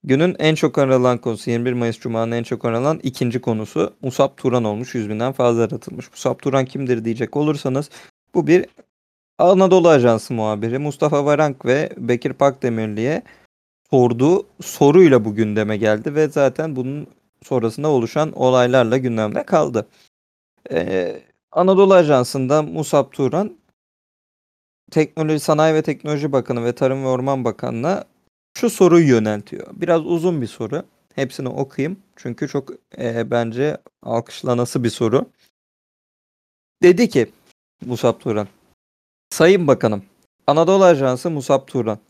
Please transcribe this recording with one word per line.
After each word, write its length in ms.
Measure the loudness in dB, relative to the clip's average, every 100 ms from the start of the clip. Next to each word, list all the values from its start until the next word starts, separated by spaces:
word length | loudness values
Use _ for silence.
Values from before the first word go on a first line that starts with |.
Günün 320 | 0 0 0 0
en 160 | -2
çok 240 | 0 0 0
aranan 400 | 2 2 2 0
konusu, 320 | -4 -6 -4
yirmi 140 | -4
bir 80 | -2
Mayıs 260 | -2 -4 -4
Cuma'nın 340 | -6 -4 -4
en 100 | -4
çok 220 | -6 -6
aranan 360 | -4 -2 -2 -4
ikinci 380 | -6 -4 -4 -4
konusu 540 | -4 -4 -4 -4 -6 _
Musab 340 | -8 -2 -2 0
Turan 280 | -2 0
olmuş. 300 | -2 -4 -6
Yüz 140 | -8 -6
binden 240 | -4 -6
fazla 300 | 0 0 2
aratılmış. 480 | 0 -4 -12 -16 -18
Musab 280 | -8 -6 -4
Turan 260 | -2 -2
kimdir 400 | -2 -6 -4 -2
diyecek 320 | -2 -6 -4 -2
olursanız 540 | -2 -4 -4 -6 -6 -16 -20 _ _
bu 120 | -4 2
bir 200 | 2 0 _ _ _ _ _ _ 0
Anadolu 500 | 4 6 6 6 6
Ajansı 460 | 6 6 2 -2
muhabiri 440 | -4 -2 -2 -4 -4
Mustafa 460 | -6 -2 0 0
Varank 420 | 0 2 0 -2 0
ve 240 | 0 -2 -8
Bekir 360 | -4 -2 -2
Pakdemirli'ye 920 | 0 0 0 -4 -4 -6 -4 -4 -4 -8 _ _ _ _ _ _
sorduğu 560 | 2 4 4 2 2 -2 _
soruyla 640 | -18 2 6 8 8 6
bu 100 | 2
gündeme 420 | -2 -2 -2 -2 0
geldi 380 | 0 0 -2
ve 140 | -2 -2
zaten 480 | 0 0 0 -8 -6
bunun 300 | -8 -10 -14 _ _ _
sonrasında 460 | -4 -2 -2 -4 -2
oluşan 440 | 0 0 -2 -4
olaylarla 680 | 0 2 4 4 2 2 0
gündemde 480 | -2 -2 -4 -4 0
kaldı. 420 | 0 0 -4 -6 _ _ _ _ _ _ _ -6
Ee, 500 | -4 -2 -2 -4 -8 _ _ _
Anadolu 420 | 0 2 4 6
Ajansı'nda 680 | 6 6 2 0 -4 0 0
Musab 500 | 0 -8 0 0 0
Turan, 440 | -2 -2 -2 -6 -10 _ _ _ _ _ _ _ _ _ _ _ _ _
Teknoloji, 500 | -2 -2 -2 -2 -2
Sanayi 340 | 0 2 2
ve 80 | 2
Teknoloji 500 | -2 -6 -6 -6 -2
Bakanı 320 | -2 -2 -4
ve 100 | -4
Tarım 280 | -2 -2 -2
ve 40 | -2
Orman 380 | -2 -2 -2
Bakanı'na 600 | -4 -6 -8 -6 -4 -6 -8 _ _ _ _ -4
şu 120 | -4
soruyu 380 | 4 4 6 6
yöneltiyor. 580 | 4 2 -4 -8 -16 -16
Biraz 340 | -8 -2 -2 0
uzun 360 | -2 -2 -4
bir 40 | -6
soru. 360 | -8 -8 -8 -10 _ _
Hepsini 340 | -8 -8 -6 -10
okuyayım. 500 | -8 -8 -6 -8 -8 _ _
Çünkü 320 | -14 -10 -6
çok, 220 | -6 -8 -20 _ -10
e, 320 | -6 -6 -4
bence 480 | -4 -4 -4 -4 -6 _ _
alkışlanası 840 | -6 -6 -6 -10 -4 -2 -2 -2
bir 60 | -4
soru. 360 | -2 0 0 -2 _ _ _ _ _ _ _ _ _ _ _ _ _ _ _
Dedi 260 | 4 6 2
ki 220 | 2 -2 _ _ _ _ _ -10
Musab 340 | -2 0 -2
Turan, 280 | -4 -6 -6 _ _ _ _ _ _ _ _
"Sayın 360 | 2 4 4 4
Bakanım, 380 | 2 2 -2 -10 _ _ _ 0
Anadolu 380 | 2 4 6
Ajansı 460 | 6 4 2 -2 -4
Musab 360 | -8 -2 -2 -2
Turan. 320 | -6 -4 -6 _